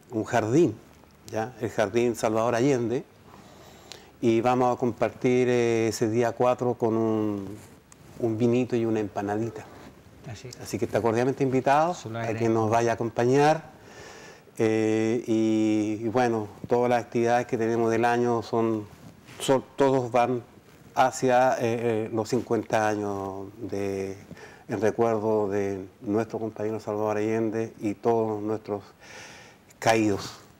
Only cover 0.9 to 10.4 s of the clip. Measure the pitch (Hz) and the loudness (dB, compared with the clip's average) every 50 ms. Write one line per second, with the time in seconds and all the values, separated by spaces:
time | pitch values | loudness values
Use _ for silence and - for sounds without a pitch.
0.9 | - - - - - - - - 110 110 113 120 123 - 120 101 - - 107 101 | -20 -20 -20 -20 -20 -20 -16 -10 -6 -6 -6 -6 -8 -6 -8 -4 0 0 0 0
1.9 | 104 120 120 123 113 - - 113 107 110 113 120 120 113 123 147 135 120 120 110 | 2 0 0 0 0 0 -2 0 0 2 0 2 2 2 2 2 2 2 0 -2
2.9 | 120 143 - - - - - - - - - - - - - - - - - - | -2 -4 -6 -8 -18 -20 -20 -20 -20 -20 -20 -20 -20 -20 -20 -20 -20 -20 -20 -20
3.9 | - - - - - - - 117 113 117 107 123 127 127 127 123 120 - 131 120 | -20 -20 -20 -20 -10 -2 0 2 2 4 2 2 2 2 2 2 0 0 -2 -4
4.9 | 107 - 123 107 - - - 127 123 127 127 123 123 120 117 117 117 113 113 113 | -2 0 -2 -2 -2 0 0 2 2 4 2 2 2 2 2 2 2 2 2 0
5.9 | 107 - 123 110 107 120 120 117 113 - 127 123 127 - 123 123 117 - 120 113 | 0 0 0 0 2 2 0 0 2 2 2 2 2 2 0 -2 -2 0 0 0
6.9 | 110 113 113 110 110 110 107 107 104 101 98 95 104 104 - - - - - - | 2 2 2 0 0 0 0 -2 -2 -4 -6 -10 -12 -14 -18 -20 -20 -20 -20 -20
7.9 | - - - - - - 120 117 110 107 123 120 117 123 127 117 127 117 113 113 | -20 -20 -20 -20 -10 -4 -2 -2 0 2 2 2 2 2 0 0 -2 -2 0 0
8.9 | 110 110 107 98 - 101 101 101 104 107 117 113 - - - - - - - - | 0 -2 -2 -4 -6 -6 -4 -4 -2 -4 -4 -6 -8 -12 -16 -16 -20 -20 -20 -20
9.9 | - - - - - - - - 110 - | -20 -20 -20 -20 -20 -20 -16 -16 -16 -16